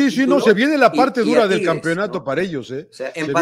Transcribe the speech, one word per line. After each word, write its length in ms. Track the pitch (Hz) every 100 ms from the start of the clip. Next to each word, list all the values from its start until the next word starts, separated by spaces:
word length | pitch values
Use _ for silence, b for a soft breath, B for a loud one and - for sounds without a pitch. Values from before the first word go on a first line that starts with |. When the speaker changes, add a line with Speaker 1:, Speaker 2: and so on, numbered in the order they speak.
| 277
Speaker 1:
al 40 |
Speaker 2:
sí, 0 |
sí, 100 | 233
no, 140 | 262 285
Speaker 1:
título, 40 | 220
Speaker 2:
se 80 |
viene 240 | 202 277 294
la 140 | 240
Speaker 1:
y, 40 | -
Speaker 2:
parte 220 | 254 233
Speaker 1:
y 40 |
a 20 | 214
Speaker 2:
dura 160 | 240 202
del 100 | 214
Speaker 1:
Tigres, 80 | 175
Speaker 2:
campeonato 520 | 160 160 170 202 185
Speaker 1:
¿no? 40 |
Speaker 2:
para 180 | 139 139
ellos, 300 | 190 143 113
¿eh? 160 | 131 -
Speaker 1:
O 40 |
sea, 180 | - 131
Speaker 2:
Se 60 | 165
Speaker 1:
empató 200 | 151 151